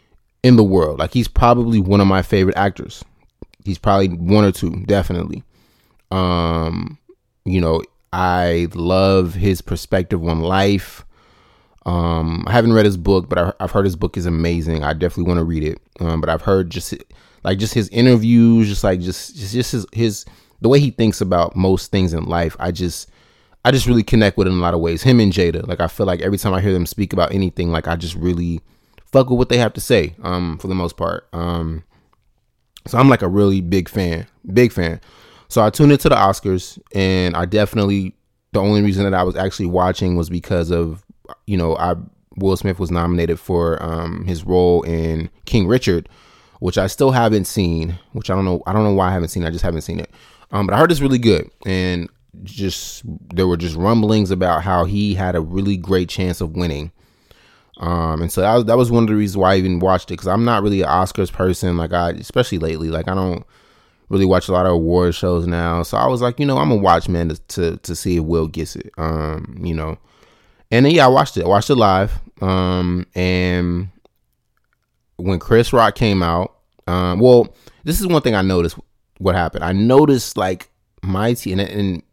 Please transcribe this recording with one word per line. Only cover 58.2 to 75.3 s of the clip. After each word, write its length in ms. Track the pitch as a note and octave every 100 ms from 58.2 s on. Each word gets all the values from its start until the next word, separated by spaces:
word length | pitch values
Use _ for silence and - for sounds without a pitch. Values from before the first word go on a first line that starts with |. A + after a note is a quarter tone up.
and 100 | E2+
so 100 | -
that 120 | G2+
was, 120 | A#2+ A2
that 120 | A#2+
was 140 | A#2+
one 100 | A#2
of 80 | A2
the 60 | G#2+
reasons 220 | G#2 G2
why 160 | F#2
I 40 | G2
even 220 | F#2 F2
watched 320 | F#2+ F#2 -
it, 60 | F2
'cause 100 | F#2
I'm 180 | G2+ A#2
not 160 | G#2+
really 220 | G#2 G2
an 40 | D2
Oscars 440 | F2+ F2+ - F#2
person, 460 | - F#2 F2+ F#2 F2
like, 160 | E2
I, 180 | F2 F2
especially 480 | E2 - B2+ A#2+ F2+
lately, 300 | E2 D#2 D#2+
like, 180 | D#2+ E2
I 80 | F#2+
don't 280 | F#2 F2 - _ _ _ _ _ -
really 160 | G2 F#2
watch 220 | F#2 -
a 40 |
lot 160 | F2+ F#2
of 60 |
award 420 | E2+ E2 F2+ F2 E2+
shows 320 | F2+ F2 E2+
now. 340 | E2+ E2+ E2+
So 160 | E2 -
I 80 | C3
was 160 | B2
like, 180 | A#2+ A#2+
you 60 | C#3+
know, 140 | C3
I'm 100 | C#3
gonna 120 | A2
watch, 280 | F#2+ E2+ -
man, 200 | E2+ E2
to, 120 | D#2 -
to, 300 | - E2 -
to 180 | - E2
see 220 | G2 E2+
if 60 |
Will 240 | D#2 E2 D#2+
gets 280 | D#2+ D#2 -
it, 160 | - -
um, 580 | D#2+ D#2+ D#2 D#2 - B1+
you 100 | E2+
know. 240 | E2 D#2 - _ _ _ _ _ _ -
And 160 | A2+ C#3
then, 80 |
yeah, 120 | E3 C3
I 40 |
watched 280 | C3+ D3 G2
it. 60 |
I 40 | E2+
watched 240 | G2+ -
it 40 | C3
live. 440 | G#2 F#2 G2+ - - -
Um, 680 | F#2+ F#2+ F2+ F2+ F2+ F2+ - F2+
and 760 | F#2 F2+ F#2 F2+ F2 F2 F#2+ _ _ _ _ _ _ _ _ _ _ _ _ -
when 200 | F2+